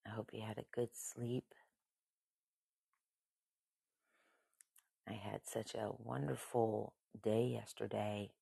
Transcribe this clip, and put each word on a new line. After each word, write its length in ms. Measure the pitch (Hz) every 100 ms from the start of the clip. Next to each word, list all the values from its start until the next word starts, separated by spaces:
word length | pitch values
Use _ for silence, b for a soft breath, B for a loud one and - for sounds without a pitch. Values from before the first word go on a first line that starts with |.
| -
I 40 |
hope 180 | 110 107
you 80 | 107
had 180 | 107 107
a 60 | 123
good 180 | - 120
sleep. 500 | - - - 120 127 - - - _ _ _ _ _ _ _ _ _ _ _ _ _ _ _ _ _ _ _ _ _ _ _ b b b b b b - - _ _ -
I 60 |
had 300 | 107 101 104
such 320 | - 113 110 -
a 160 | 107 -
wonderful 960 | 113 127 143 127 - 123 113 107 107 - _ 104
day 260 | 110 107 123
yesterday. 840 | 117 110 - 110 107 104 104 101 -